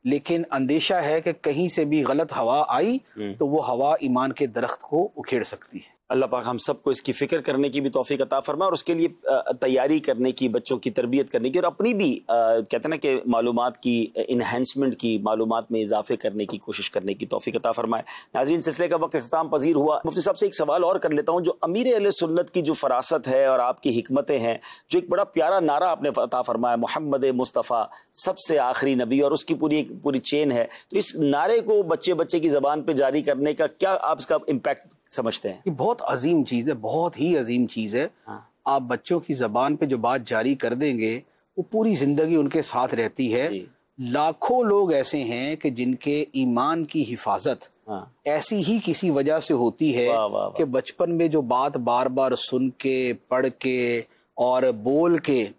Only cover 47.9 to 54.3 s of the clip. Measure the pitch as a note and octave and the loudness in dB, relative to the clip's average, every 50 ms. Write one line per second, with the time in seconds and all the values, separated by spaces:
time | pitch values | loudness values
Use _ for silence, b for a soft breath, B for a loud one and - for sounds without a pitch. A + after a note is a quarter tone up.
47.9 | G#2 F#2+ - - _ _ _ D3 D3 D3+ - - A3 G3+ E3 E3 A3+ A3 - F3+ | -10 -10 -10 -14 _ _ _ -2 -2 0 0 0 0 0 0 0 0 0 0 -2
48.9 | D#3 - F#3+ F3+ D3 C#3 C3+ D3 D#3 D#3+ D#3 - D#3 B2 A#2+ A2+ G#2+ - D#3 D3+ | -2 0 0 2 2 2 2 2 2 0 2 2 2 2 2 0 0 2 0 2
49.9 | B2 B2 B2 A#2+ A#2 A2+ G#2+ G2+ G#2 G#2 G2+ G2 G2 - E3 C#3 B2 C3 - - | 2 2 2 2 2 2 2 0 0 -2 -2 -2 -2 -2 -2 0 0 -2 -2 -4
50.9 | - - F3+ E3+ E3+ E3 E3+ D#3+ D3+ D#3 C3+ A#2 B2 B2 C3+ D3 D3 C3+ A#2+ A#2+ | -2 -2 -2 0 2 2 2 2 2 0 2 2 2 2 2 0 -2 -2 0 0
51.9 | A#2+ A#2+ C3 C3 B2+ C3+ C3+ C3 B2+ A#2 - - C3 B2+ C3 C3 - _ - C3+ | 2 2 2 0 2 2 2 2 2 0 -2 -2 0 0 0 -2 -4 _ -2 -2
52.9 | C3 C3 B2+ B2 A#2 - _ _ B2+ B2+ C3 C3 B2 _ - C3 B2+ B2 B2 A#2+ | 0 0 0 -2 -2 -6 _ _ 0 0 0 0 -2 _ -4 -2 0 0 0 0
53.9 | A#2+ A#2 A2 b b b b b | 0 -2 -4 b b b b b